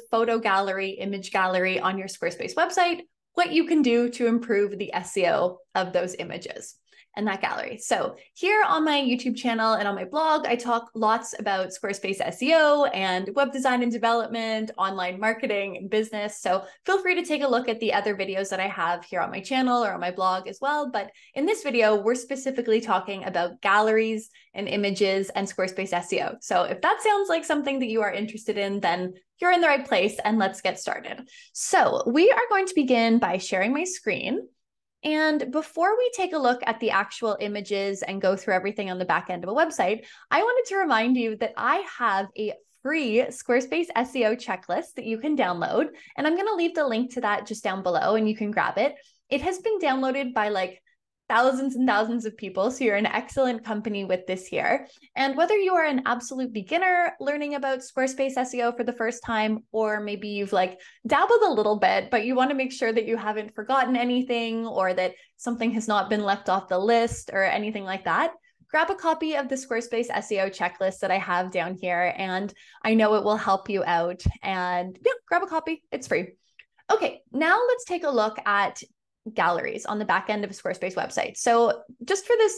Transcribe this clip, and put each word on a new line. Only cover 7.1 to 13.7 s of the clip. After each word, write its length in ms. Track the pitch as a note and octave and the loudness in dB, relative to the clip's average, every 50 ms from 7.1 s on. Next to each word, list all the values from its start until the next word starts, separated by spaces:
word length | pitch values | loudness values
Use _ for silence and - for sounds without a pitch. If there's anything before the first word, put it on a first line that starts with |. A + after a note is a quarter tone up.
| - | -8
and 100 | - G#3+ | -4 -2
that 160 | G#3+ F#3+ - | -2 -2 -2
gallery. 380 | - - - - - - - A3 | -2 -4 -4 -4 -6 -8 -8 -8
So 360 | - - A3+ F#3 C#3+ - - - - _ _ | -2 -2 0 0 0 -4 -6 -10 -20 _ _
here 280 | - F4 F#4+ G#4 G#4+ G#4+ | -2 0 2 4 4 4
on 220 | - - D#4 D#4 | 4 4 2 2
my 160 | D#4 D4 C#4+ | 2 2 2
YouTube 340 | C4+ B3 B3 B3 - B3+ A3+ | 2 2 0 0 -2 -4 -4
channel 380 | - - A#3+ A3+ A3+ A3 A3 A3 | -2 -2 -2 0 2 2 2 2
and 140 | G3 G#3 | 2 0
on 80 | G3+ G3 | -2 -2
my 100 | F#3+ F#3+ | -4 -6
blog, 400 | F#3 A#3 D4+ D#4+ D#4 D#4 D4+ - | -4 -2 0 2 2 2 2 2
I 100 | - A#3+ | 0 -2
talk 360 | B3 A#3+ A#3+ A#3 A#3 A#3 - - | 0 0 0 -2 -2 -2 -4 -4
lots 400 | A3+ A3 G#3+ A3 A#3 - - - - | 0 2 2 2 2 0 -6 -10 -6
about 300 | G#3 G3+ G3 F#3+ F#3+ F#3 | -4 -2 -2 -2 -2 -4
Squarespace 520 | - - - G3 G3 - - F#3+ G3 - | -6 -8 -6 -6 -6 -4 -4 -4 -4 -2
S 220 | - F3 F#3 - B3 | -4 -4 -4 -2 2
E 100 | D4 E4 | 4 6
O 320 | D#4+ D#4 D4 D4 D4 C#4 | 6 6 6 6 6 4
and 460 | - - F#3+ F#3+ F#3 F3+ F#3 F#3+ G3+ F#3+ | 2 2 0 0 0 0 -2 -2 -2 0
web 160 | C#4 C#4 A#3+ | 0 0 0
design 300 | - C4 C4 C4 | 0 0 0 2